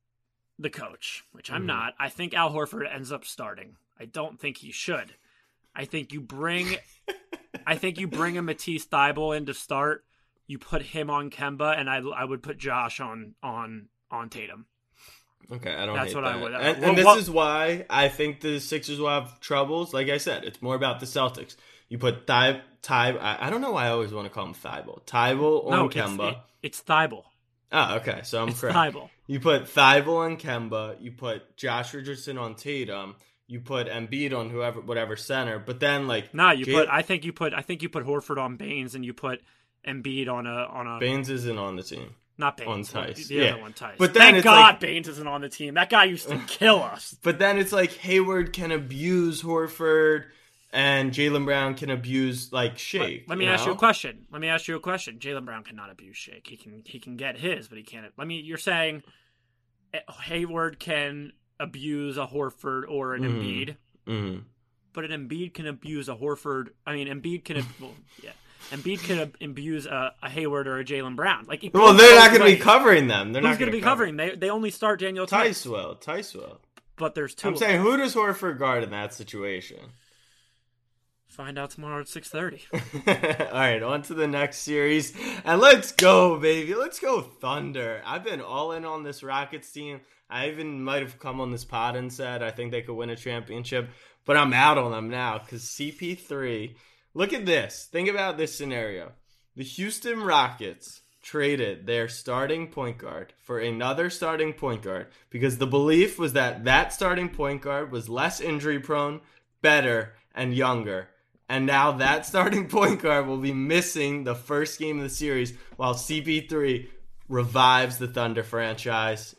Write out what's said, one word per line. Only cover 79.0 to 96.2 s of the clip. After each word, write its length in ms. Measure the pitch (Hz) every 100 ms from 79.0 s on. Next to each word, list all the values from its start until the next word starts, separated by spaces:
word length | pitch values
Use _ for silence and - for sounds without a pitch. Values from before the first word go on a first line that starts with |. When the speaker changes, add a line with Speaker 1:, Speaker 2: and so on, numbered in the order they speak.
| 104
Speaker 2:
situation? 640 | - 104 104 101 92 - - 120 - _ _ _ _ _ _ _ _ _ _ _ _ _
Speaker 1:
Find 300 | - 139 139
out 120 | 139
tomorrow 300 | - 151 147
at 80 | 143
six 220 | 160 -
thirty. 320 | 156 175 139 -
Speaker 2:
<laughs> 40 |
All 420 | 143 - 147 202 190 156 151 131
right, 300 | 131 127 113
on 180 | 117 143
to 120 | 143
the 140 | 160 151
next 300 | 143 143 -
series. 540 | 147 147 143 156 135 - - -
And 160 | 160 175
let's 320 | 277 233 -
go, 460 | - 185 190 180 156
baby. 360 | 156 160 156
Let's 240 | 214 311 -
go 200 | 269 220
Thunder. 800 | 123 - 127 143 143 131 113 110 107
I've 180 | 170
been 160 | 214 156
all 320 | 98 131 160
in 120 | 165 160
on 160 | 156
this 200 | 147 139
Rockets 480 | 135 139 139 151 -
team. 300 | 147 147 139 - _ _
I 180 | 123 143
even 340 | 151 156 135
might 200 | 131 139
have 160 | 127 -
come 220 | 135 131
on 100 | 123
this 140 | 120
pod 300 | - 117 120
and 160 | 123 127
said 300 | 123 127 120
I 100 | 113
think 180 | 117 120
they 100 | 120
could 120 | 113
win 160 | 117 117
a 60 | 117
championship. 760 | 127 117 107 117 120 127 123 - - _
But 120 | - 147
I'm 140 | 135
out 240 | 123 147 143
on 140 | 120
them 180 | 110 113
now 260 | 127 123 107
'cause 240 | 110 120
C 300 | 113 - 147
P 220 | 147 175
three, 640 | 180